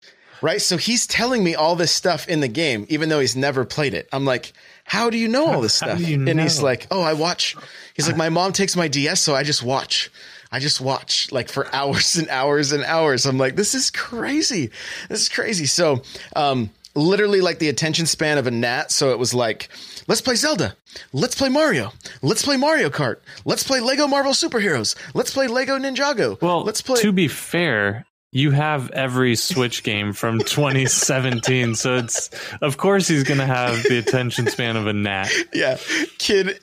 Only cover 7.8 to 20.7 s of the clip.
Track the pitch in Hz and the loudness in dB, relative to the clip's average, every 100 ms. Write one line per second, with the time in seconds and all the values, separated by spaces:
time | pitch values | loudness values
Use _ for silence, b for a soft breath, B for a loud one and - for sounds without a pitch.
7.8 | B - 151 160 160 165 190 180 190 180 | B -4 -2 0 2 2 2 0 0 0
8.8 | 160 139 147 185 156 135 147 131 120 135 | 0 0 0 0 2 0 0 -2 0 -2
9.8 | - - - B B B B - 147 - | -2 -4 -4 B B B B -4 -2 -2
10.8 | 135 127 - - - 123 113 139 - 135 | -2 -4 -2 -4 -2 -4 -2 -4 -2 -2
11.8 | 139 110 - 170 151 131 143 147 143 147 | 0 0 0 0 0 0 2 2 2 0
12.8 | 139 165 156 127 139 131 131 185 208 262 | 0 2 2 2 2 2 2 2 0 0
13.8 | - - - 233 220 294 - 190 113 B | -2 -4 -6 -6 -2 0 0 -2 -4 B
14.8 | B B B - - - - 185 139 - | B B B -4 -2 -2 -2 -2 -2 2
15.8 | 160 127 B B B 143 143 127 107 _ | 2 2 B B B -2 0 0 -4 _
16.8 | - 147 165 202 208 196 175 165 151 - | -8 0 2 4 4 4 2 0 0 0
17.8 | 160 156 160 - 156 147 120 117 120 131 | 0 0 0 0 2 2 0 0 0 -2
18.8 | 151 - 139 117 117 123 113 - - B | -2 0 2 2 0 0 0 -2 -10 B
19.8 | B B - 220 262 226 302 233 104 | B B -2 -2 0 0 0 0 -2